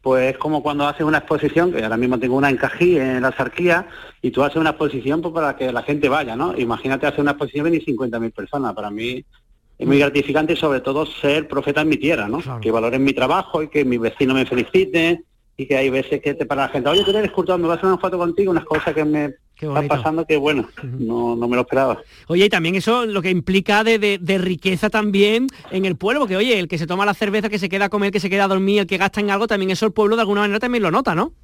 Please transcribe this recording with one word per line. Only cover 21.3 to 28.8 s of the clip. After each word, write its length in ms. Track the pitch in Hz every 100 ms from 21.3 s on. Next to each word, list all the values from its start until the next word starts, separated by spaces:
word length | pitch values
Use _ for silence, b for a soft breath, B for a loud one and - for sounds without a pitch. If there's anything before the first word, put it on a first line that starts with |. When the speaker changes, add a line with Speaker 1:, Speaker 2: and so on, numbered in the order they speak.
| 117
Speaker 1:
no 120 | 120
me 80 | 123
lo 60 |
esperaba. 340 | 123 131 135 107 B B -
Speaker 2:
Oye, 180 | 170 202
y 40 |
también 260 | 190 165 190
eso 300 | 214 240 226
lo 160 | 202
que 80 | 180
implica 540 | 180 170 190 208 208
de, 160 | 220 226
de, 200 | 208 196
de 180 | 175 196
riqueza 520 | 185 180 185 180 214
también 580 | 214 208 196 202 226 262 B -
en 140 | 190
el 140 | 190 156
pueblo, 240 | 190 277
porque, 160 | 240 185
oye, 200 | 247 220
el 120 | 170
que 80 | 170
se 100 | 160
toma 180 | 180 202
la 80 |
cerveza, 360 | 196 208 214 208
que 100 | 208
se 80 | 185
queda 180 | 196 196
a 40 |
comer, 200 | 208 202
que 80 | 202
se 80 | 190
queda 160 | 196 196
a 20 |
dormir, 320 | 190 190
el 80 | 208